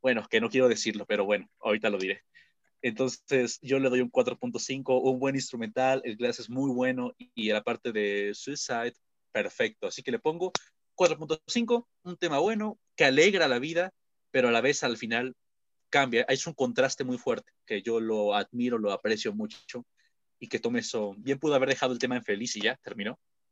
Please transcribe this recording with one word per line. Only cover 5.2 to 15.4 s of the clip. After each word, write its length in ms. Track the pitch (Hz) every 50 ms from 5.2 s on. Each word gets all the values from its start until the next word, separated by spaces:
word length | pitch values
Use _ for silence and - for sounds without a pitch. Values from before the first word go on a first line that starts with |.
| 135 135 139
instrumental, 680 | 135 131 - - 117 113 107 110 127 131 131 135 135 -
el 100 | 120 107
Glass 240 | 110 120 120 117 -
es 100 | 113 107
muy 220 | 120 131 139 139
bueno, 420 | 123 123 127 127 127 127 123 120 -
y, 120 | - - - -
y 160 | 117 110 107
la 100 | 107 107
parte 300 | - 117 120 - - 123
de 400 | 107 107 104 101 101 101 101 101 101
Suicide, 600 | - - 135 143 147 - - 127 117 117 120 - _ _ _ _ _ _ _ -
perfecto. 540 | 110 101 95 - - 113 113 110 - -
Así 140 | 95 - -
que 100 | - -
le 80 | 120 110
pongo 340 | - 156 160 170 180 185 - - - _ _ _ _ _ _
cuatro 220 | - 185 165 160
punto 240 | 151 156 151 160 - _
cinco, 440 | - - 240 233 220 240 233 240 _ _ _ -
un 120 | 180 175
tema 240 | - 175 165 151 139
bueno, 400 | 170 208 226 214 214 214 196 - _ _ _
que 80 | - 156
alegra 460 | 135 131 147 - 214 196 185 160 139
la 100 | 123 120
vida, 320 | 135 160 165 170 180 185 - _ _ _ _ _ _ _
pero 160 | - 135 123
a 40 | 120
la 100 | 117 117
vez 200 | 117 160 180 - -
al 120 | 123 117
final 400 | 107 120 110 113 117 123 131 120 _